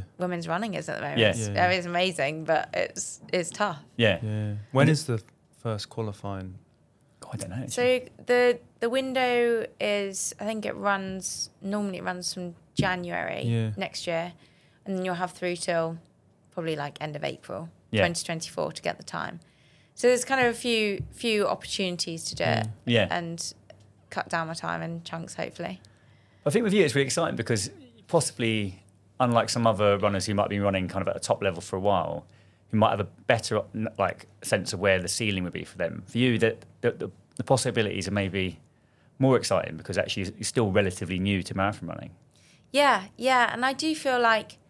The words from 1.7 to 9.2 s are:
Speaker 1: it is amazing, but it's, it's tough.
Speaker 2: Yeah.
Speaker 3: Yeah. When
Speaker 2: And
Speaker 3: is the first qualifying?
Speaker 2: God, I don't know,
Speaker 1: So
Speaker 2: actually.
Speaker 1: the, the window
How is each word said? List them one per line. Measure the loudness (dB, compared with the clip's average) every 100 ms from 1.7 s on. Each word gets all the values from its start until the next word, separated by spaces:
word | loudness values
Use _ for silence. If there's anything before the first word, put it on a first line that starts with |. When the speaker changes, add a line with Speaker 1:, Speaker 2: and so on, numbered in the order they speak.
Speaker 1:
it | 2
is | 0
amazing, | 0 0 0 -4 -2
but | 0 0 0
it's, | -4 -4 -6 -10 -12 -4
it's | -4 -2
tough. | -2 -4 -4 -8 2
Speaker 2:
Yeah. | 4 4
Speaker 3:
Yeah. | -2 -4 -4 -6 0
When | 4
Speaker 2:
And | 6
Speaker 3:
is | 4 0
the | -4 -6 _ _ _
first | -6 -6 -6
qualifying? | -6 -6 -6 -8 -8 -10 -14 _ _ _ _ _ _
Speaker 2:
God, | -12
I | -10
don't | -8
know, | -8 -6
Speaker 1:
So | 0
Speaker 2:
actually. | 2 2 -2 -8 0
Speaker 1:
the, | 4 4 2 -4 _
the | -2
window | 0 0 0